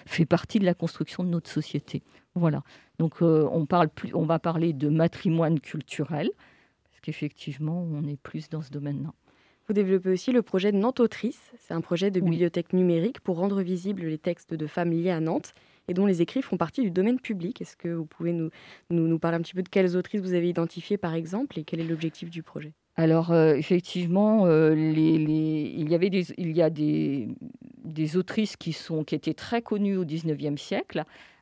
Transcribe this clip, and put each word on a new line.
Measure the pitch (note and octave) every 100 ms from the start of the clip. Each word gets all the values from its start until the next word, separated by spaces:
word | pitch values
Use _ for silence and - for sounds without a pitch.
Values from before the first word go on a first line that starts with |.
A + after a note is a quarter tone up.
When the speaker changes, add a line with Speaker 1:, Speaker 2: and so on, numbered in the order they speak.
| -
Speaker 1:
fait | - E3
partie | F3 - G#3+
de |
la | F#3
construction | F3 E3+ - D#3 -
de | F3+
notre | E3+ -
société. | D3+ - D3 - D3+ - _ _
Voilà. | F3+ E3 C#3 - - _ -
Donc, | D#3+ -
euh, | E3+ D#3 D3+
on | E3 D3
parle | F3+ D#3+
plus, | - -
on | - D#3+
va | E3
parler | E3+ E3 E3+
de | C#3 D3
matrimoine | D#3+ E3 - F#3+ E3 D#3+ D#3+
culturel, | - D#3+ - - C#3+ D3+ A3 - _ _ _ _
parce | _ _
qu'effectivement, | - - D3 - - C3+ D#3 F3 E3+
on | D3 D3
est | D3
plus | - D#3 -
dans | D#3
ce | C#3
domaine-là. | C#3+ C#3+ C#3 D#3 - _ _ _ _ -
Speaker 2:
Vous |
développez | G#3 F#3+ F#3+ F#3
aussi | F#3 -
le | B3
projet | - F#3+ G3+
de | G3+
Nantes | A3+ -
Autrice. | A3+ - A3+ - - -
C'est | -
un | E3
projet | - E3+ G3+
de | F#3
Speaker 1:
Oui. | E3+
Speaker 2:
bibliothèque | E3 F3 F3 -
numérique | F#3 F3+ E3 G3+ -
pour | - E3+
rendre | G3 G3
visibles | F3+ F3+ F#3+ F#3+
les | E3 D#3
textes | F3+ E3+ -
de | E3 D3+
femmes | - F3
liés | E3 F3+
à | E3
Nantes | D#3+ B3 - - _ _ -
et |
dont | F3+ G3+
les | F3
écrits | E3 C4
font | - F3
partie | E3 -
du | G#3+
domaine | E3+ G#3 B3+
public. | - G3 F3 -
Est-ce | E3+ -
que | E3+
vous | E3+
pouvez | D#3 - E3+
nous, | E3+ D#3+ - - - -
nous, | E3+ E3
nous | E3
parler | E3+ E3
un |
petit | E3
peu | F#3
de | F3+
quelles | G3 F#3 F3+
autrices | - G#3
vous | F#3
avez | F3+ F3
identifiées, | E3+ E3 F3 - G3+
par | E3+
exemple, | E3 E3 G3+ C#4+ E3
et |
quel | D3+ E3
est |
l'objectif | E3 D#3+ E3 - E3+
du | E3
projet ? | - D3+ D3+ - _ -
Speaker 1:
Alors, | E3 D#3+ E3+
euh, | E3+ D#3+
effectivement, | C#3+ D3+ F3+ - F3+ F3 F#3 G#3+ A3 F3+
euh, | D#3 D#3
les, | D#3 D#3 D#3 D#3+ D#3+
les... | D#3 D#3 D#3 D#3 B2 D#3+
il | D#3
y |
avait | E3+ F#3+
des... | F#3+ E3+ -
il | E3+
y | D#3+
a | D#3+
des... | D#3 D3+ D#3 D3+ C#3 G#2+ - - - - -
des | E3 D#3 D#3 F3+
autrices | F3+ - G#3 -
qui | E3+
sont, | D#3 - D#3+
qui | D3+
étaient | D3+ D#3+
très | - - A#3
connues | A3+ G#3 G3+ F#3+
au |
dix-neuvième | E3 D#3+ D#3+ D3 D3 C#3+
siècle, | - F#3+ - D#3+ D#3 - - _